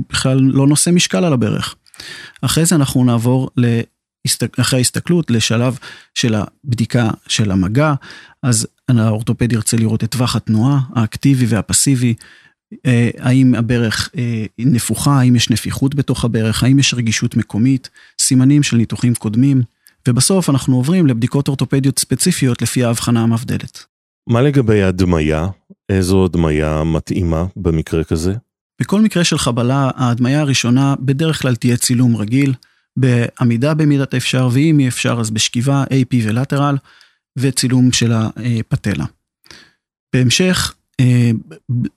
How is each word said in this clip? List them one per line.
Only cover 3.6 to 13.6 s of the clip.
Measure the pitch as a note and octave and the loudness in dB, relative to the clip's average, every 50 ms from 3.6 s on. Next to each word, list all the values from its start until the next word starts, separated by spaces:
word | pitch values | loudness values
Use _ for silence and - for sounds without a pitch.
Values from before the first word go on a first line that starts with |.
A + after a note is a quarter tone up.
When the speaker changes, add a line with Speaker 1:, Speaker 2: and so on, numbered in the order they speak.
| A#2+ A#2+ A#2 A#2 A2+ - _ _ _ _ _ _ - B2+ - - B2 A2 - - | 0 2 0 0 -4 -6 _ _ _ _ _ _ -6 -6 -4 -4 -4 -4 -2 -2
Speaker 1:
אחרי | B2+ - C3+ B2+ | -2 0 0 0
ההסתכלות, | B2 - - A#2 - - F3 F3 D3+ - | 0 -2 -4 -4 -2 0 0 0 0 0
לשלב | A#2 A2 - - A2+ A2+ A#2+ C3 A#2 - - - - - - _ _ | 0 0 0 0 0 0 0 -2 -2 -6 -10 -18 -20 -20 -20 _ _
של | - - A#2+ G#2+ | -2 -2 0 0
הבדיקה | G#2+ - - - _ - C#3 A#2 - A2+ - - B2 A#2 A2 - - _ - | 0 -2 -6 -10 _ -6 -4 -2 -2 -2 0 0 0 0 0 -2 -6 _ -6
של | - - A2 G2+ | -2 -2 0 0
המגע, | F#2+ F#2+ F2+ F#2+ A2 C3+ D3+ D#3 C#3+ C3+ - - - - - - _ _ - | 0 0 0 0 0 0 2 2 0 -2 -6 -10 -20 -20 -20 -20 _ _ -2
אז | B2+ A#2 G#2+ - - _ _ _ - | -2 0 0 -2 -6 _ _ _ 0
האורתופד | B2+ A2+ A2 A2+ G#2+ G#2+ A2+ - A#2 - B2 A2+ B2 | 2 2 2 2 0 -2 -2 -4 -2 0 0 0 0
ירצה | A2 G#2+ - - A2+ | -2 -2 -2 -2 0
לראות | A2 A2 A2+ G#2+ A2+ | 0 0 0 -2 -4
את | A2+ | -4
טווח | - A#2 B2+ - - | -2 -2 -2 -2 -2
התנועה, | A2 - - A2 G#2+ A#2 C#3 C#3+ C#3 B2+ B2+ - | -2 -2 0 0 2 2 2 2 0 0 -2 -2
האקטיבי | A#2+ A2 G#2+ - - - C#3 C#3 B2+ B2+ | -2 -2 -2 -2 -2 0 2 2 2 2
והפסיבי, | A2 A#2 G2 - - F#2+ - - C#3+ C3+ A#2+ B2+ A#2+ A2+ - - - - - _ _ _ _ _ _ G#3 - - | 0 0 -2 -2 -2 -2 0 0 0 0 2 0 0 -2 -4 -8 -16 -20 -20 _ _ _ _ _ _ -20 -6 -2
אה, | C3+ B2 A#2 A#2+ A2+ - - | 0 2 2 2 0 -2 -2
האם | - B2+ B2+ C3+ C3 B2+ A#2+ | -2 2 2 4 4 4 2
הברך, | G#2+ | 2